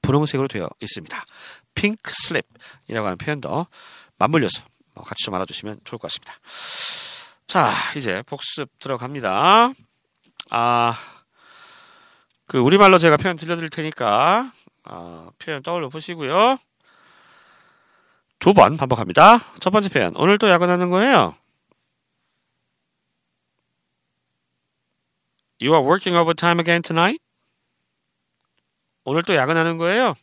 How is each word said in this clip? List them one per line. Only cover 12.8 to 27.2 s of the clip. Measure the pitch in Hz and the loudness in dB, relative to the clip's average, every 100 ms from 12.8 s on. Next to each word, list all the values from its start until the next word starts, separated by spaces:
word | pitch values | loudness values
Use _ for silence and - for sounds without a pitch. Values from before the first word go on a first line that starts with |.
| 202 185 | 8 8
제가 | 170 151 | 6 4
표현 | 190 165 | 0 -6
들려드릴 | 160 170 165 | -8 -8 -8
테니까 | - 156 - 113 107 147 208 262 _ _ _ - | -8 -10 -4 0 2 2 0 -4 _ _ _ -20
어, | 90 85 82 82 _ | -18 -18 -20 -20 _
표현 | - 147 | -12 -10
떠올려 | 139 175 139 | -8 -8 -8
보시고요. | 156 156 170 139 175 226 262 _ _ _ _ _ _ _ _ _ _ _ _ _ _ _ _ _ _ | -12 -14 -10 -4 2 2 0 _ _ _ _ _ _ _ _ _ _ _ _ _ _ _ _ _ _
두 | 175 | 4
번 | 202 104 151 | 8 6 4
반복합니다. | 131 117 117 - 180 233 - - | -2 -2 0 8 8 8 2 -6
첫 | - | 0
번째 | 208 196 | 0 0
표현, | 143 92 - | 0 0 0
"오늘 | 165 202 | 2 2
또 | 214 | 4
야근하는 | 175 175 180 180 | 4 2 0 0
거예요?" | 180 240 226 92 - _ _ _ _ _ _ _ _ _ _ _ _ _ _ _ _ _ _ _ _ _ _ _ _ _ _ _ _ _ _ _ _ _ _ _ _ _ _ _ _ _ _ | 0 4 4 2 -4 _ _ _ _ _ _ _ _ _ _ _ _ _ _ _ _ _ _ _ _ _ _ _ _ _ _ _ _ _ _ _ _ _ _ _ _ _ _ _ _ _ _
"You | 123 | 2
are | 160 135 | 2 4
working | 185 185 175 | 0 2 0
overtime | 165 165 170 170 | 0 0 0 0
again | 170 170 | 0 -2
tonight?" | 165 165 180 302 | -2 0 0 -2